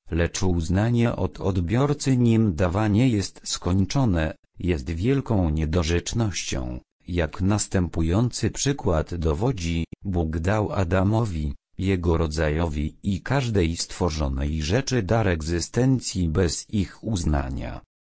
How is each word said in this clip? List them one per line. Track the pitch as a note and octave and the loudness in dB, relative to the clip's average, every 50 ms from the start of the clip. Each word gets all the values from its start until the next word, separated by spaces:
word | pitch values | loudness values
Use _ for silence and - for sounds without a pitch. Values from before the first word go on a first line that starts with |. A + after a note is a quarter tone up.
| _ - | _ -4
lecz | F2 E2 E2+ D#2+ - - - | -2 0 0 0 0 0 2
uznanie | F#2+ F2 E2+ D#2+ D#2+ F2 F#2+ G#2+ A#2 A#2+ A#2 A#2 A#2 - | 2 2 2 0 2 2 2 2 2 2 2 2 2 0
od | - F#2 F2+ - - | 0 -4 -4 -4 -4
odbiorcy, | - - G2 F#2+ F2 E2 G2+ B2 C#3 C#3+ D3 C#3+ - C3+ C3+ | -2 -2 0 0 0 0 2 2 2 2 0 0 0 2 2
nim | B2 B2 A#2 A2+ A2 A2+ G#2+ E2+ | 4 4 6 6 6 4 4 2
dawanie | D2+ F#2+ F2 E2+ G2+ A2 G#2+ G2+ G#2 B2+ C3+ | 2 2 2 2 2 2 2 4 4 4 4
jest | A2+ G2+ F#2 - - - - | 2 2 0 -2 -6 -10 -8
skończone, | - - - - G#2 F#2 G2 F#2+ F2+ - - - - F2+ E2 D#2 D#2 - - _ _ _ - | -6 -6 -4 -2 0 2 2 2 2 0 2 2 2 2 2 0 -2 -4 -8 _ _ _ -4
jest | - E2+ F2 D2+ C2 B1+ | -2 0 0 0 -2 -4
wielką | E2+ D#2+ F#2 A#2+ C#3 C#3 B2 - A#2 G2 F2+ D#2+ | -4 -2 0 0 0 0 0 0 0 2 2 2
niedorzecznością. | D#2 D#2 D#2 D#2 D#2 F2+ E2 D#2 F2 F2 - - - A2+ A2+ - - - - - - C#2 B1+ B1 B1 B1 - _ _ _ _ - | 2 0 0 0 0 0 0 2 0 0 0 -2 -2 -2 -2 -2 -2 -4 -6 -6 -6 -6 -6 -6 -8 -10 -12 _ _ _ _ -6
Jak | F2+ F2 E2 D2+ - - | -2 -2 -2 -2 -2 -2
następujący | F2+ F#2+ G#2+ G#2 - - - G2 F2+ D#2+ - E2 E2 D#2+ E2+ G#2 B2 A#2+ - - - G2+ | 0 2 2 2 0 0 0 0 0 0 0 0 0 2 2 2 2 0 -2 -2 -4 -4
przykład | D2+ - - C3+ C#3+ C3+ - G#2 E2+ D#2 D#2 - F2 | -2 -2 -2 -2 -2 -2 0 0 0 0 0 -2 -4
dowodzi, | E2+ D#2+ D#2+ D2+ D2 G#2 C3 C3+ F#2+ E2+ E2+ E2+ E2 E2 - - - - | -2 0 0 0 0 0 -2 -2 -2 -4 -2 -2 -2 -4 -4 -8 -10 -8
Bóg | G2+ F#2 F2 E2 D#2+ D#2 E2 | -4 -2 0 0 0 -2 -2
dał | D#2+ F2+ G#2 A2 G#2 - - | 0 0 0 0 0 0 -2
Adamowi, | - F#2+ E2+ F2+ F#2+ F#2+ G2 G#2+ A2 A#2+ G#2+ F2+ D#2+ D2+ D2+ C#2+ - _ _ _ - | -2 0 0 2 2 2 2 2 2 0 -2 -2 -4 -4 -4 -6 -8 _ _ _ -4
jego | F#2+ F#2+ G2 F#2 E2 E2+ E2 | 0 0 0 2 2 2 2
rodzajowi | D#2+ E2 D#2+ D2+ D#2+ D#2 D2+ D2+ D#2 E2+ E2 D2 D2 D2 D#2 - - - | 2 2 0 0 0 0 0 0 0 0 -2 -2 -2 -2 -4 -4 -4 -4
i | G2 G2 E2 | -2 -2 -2
każdej | - - B2+ C#3+ C3 A#2+ G#2+ G2+ F2 E2 E2+ | -2 -2 0 0 0 0 2 2 2 2 0
stworzonej | - - - - - F#2+ F2 D2+ D2+ D2+ C2+ C2+ C2+ C#2+ C#2+ D2+ D#2+ D2+ | -2 -6 -8 -4 -2 -2 -2 0 0 -2 -2 -2 -2 -2 -2 -2 -2 -2
rzeczy | C#2+ F#2+ B2+ C3+ - C3 B2 G2+ | 0 0 0 0 0 -2 -2 0
dar | E2 A2 A#2 A2 G2 | 2 0 2 2 2
egzystencji | F2 D#2+ D2 D#2 E2+ E2+ E2 - - A#2 B2 C3 C3+ A#2+ - - - F#2+ F2 D#2+ | 0 0 -2 -2 -2 -2 -4 -2 0 0 2 2 2 2 0 -2 -2 -2 0 0
bez | D2+ E2 F#2+ E2+ - - - - | 2 2 2 2 0 -2 -6 -4
ich | - G#2+ F#2 - - - - | -2 -2 -2 -2 -6 -8 -6
uznania. | A2 A2+ F2+ D#2+ D#2 D2+ - C2 C2 C2 - - - - - - _ _ _ _ _ _ | -4 -2 0 0 0 0 0 0 -2 -6 -8 -8 -8 -10 -12 -14 _ _ _ _ _ _